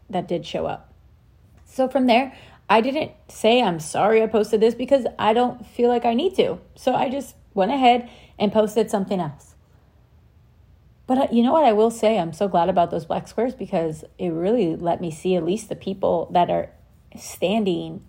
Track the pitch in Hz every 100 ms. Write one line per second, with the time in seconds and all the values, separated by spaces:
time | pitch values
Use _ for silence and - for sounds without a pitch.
0 | - 180 180 170 - 160 160 - - _
1 | _ _ _ _ _ - - - 262 269
2 | 254 233 269 - - - - 214 262 302
3 | 330 - - - 220 247 208 165 - -
4 | 196 220 220 220 214 214 226 233 254 277
5 | 226 - 208 226 247 - - - 240 240
6 | 240 233 381 254 117 - - - 262 247
7 | 233 277 - - _ 196 196 277 247 247
8 | 240 - - - 208 214 214 233 220 208
9 | 190 190 151 - - _ _ _ _ _
10 | _ _ _ _ _ _ _ _ _ _
11 | - 262 - 233 247 320 262 208 226 226
12 | 214 214 165 - 196 175 175 185 170 170
13 | 151 180 - - 254 254 196 180 165 156
14 | - - 180 160 185 247 170 160 175 -
15 | 175 151 185 180 165 220 - - 196 196
16 | 180 170 - 180 170 170 - - _ _
17 | _ - - - 175 220 190 165 160 180